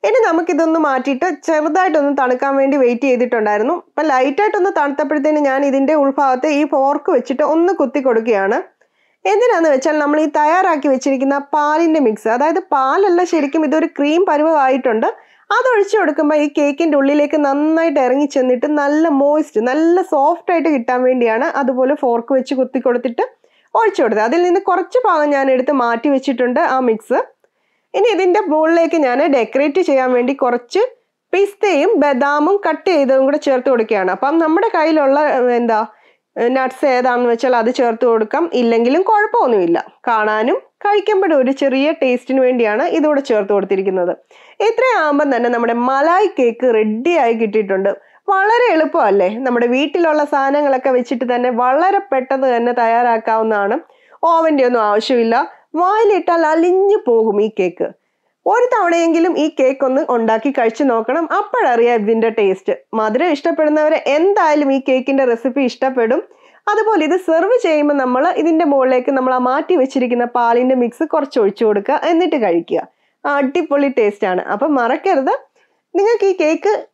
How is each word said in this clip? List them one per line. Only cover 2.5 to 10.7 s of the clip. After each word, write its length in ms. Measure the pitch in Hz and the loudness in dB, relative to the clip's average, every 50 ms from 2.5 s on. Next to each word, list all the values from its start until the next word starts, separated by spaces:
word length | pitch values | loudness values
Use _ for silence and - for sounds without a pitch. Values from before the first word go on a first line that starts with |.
| 277 277 | 0 0
വേണ്ടി 160 | 269 269 277 294 262 | 0 2 2 2 2
വെയിറ്റ് 240 | 240 247 233 285 277 | 2 0 0 0 0
ചെയ്തിട്ടുണ്ടായിരുന്നു. 640 | 247 233 247 247 247 233 214 208 208 208 220 262 349 349 - _ | 0 0 0 0 0 -2 0 0 0 0 0 -2 -4 -4 -8 _
ഇപ്പൊ 140 | _ - 311 311 | _ -4 -2 0
ലൈറ്റായിട്ടൊന്ന് 600 | 277 254 254 277 277 277 415 427 415 415 359 403 392 339 | 2 2 0 0 0 0 0 0 0 0 -2 0 0 0
തണുത്തപ്പോഴത്തേന് 640 | 294 285 277 277 302 285 311 302 277 302 302 302 294 277 | -2 -2 -2 -4 -4 -2 -2 -2 0 0 0 2 0 0
ഞാൻ 100 | 262 269 285 285 | 0 0 0 0
ഇതിന്റെ 240 | 262 269 269 262 311 311 277 | 0 0 0 2 2 2 2
ഉൾഭാഗത്ത് 440 | 277 269 311 285 269 254 254 254 311 302 285 | 0 0 0 0 0 0 0 0 -2 0 0
ഈ 20 | 302 294 | 0 0
ഫോർക്ക് 380 | 320 285 269 277 285 294 294 - 349 | 0 0 0 0 -2 -2 -2 -2 -2
വെച്ചിട്ട് 280 | 254 240 - 269 247 302 262 302 | -2 -2 -2 -4 -2 0 0 0
ഒന്ന് 180 | 330 339 359 392 349 | 0 2 0 0 0
കുത്തി 200 | 311 247 233 294 262 | -2 -2 -2 -2 -2
കൊടുക്കുകയാണ്. 520 | 262 233 226 220 240 226 202 190 190 226 294 381 - _ _ _ _ _ _ _ _ _ _ _ 381 | 0 0 0 0 0 0 0 0 0 -2 -2 -4 -8 _ _ _ _ _ _ _ _ _ _ _ -2
എന്തിനാന്ന് 380 | 403 403 480 494 466 349 330 320 285 | 0 2 2 2 2 2 2 2 2
വെച്ചാൽ 220 | 262 269 330 302 302 294 | 2 0 0 0 0 0
നമ്മൾ 160 | 285 294 302 311 | 0 0 0 0
ഈ 20 | 311 302 311 | 0 0 0
തയ്യാറാക്കി 500 | 302 302 320 359 381 381 | 0 2 2 2 2 0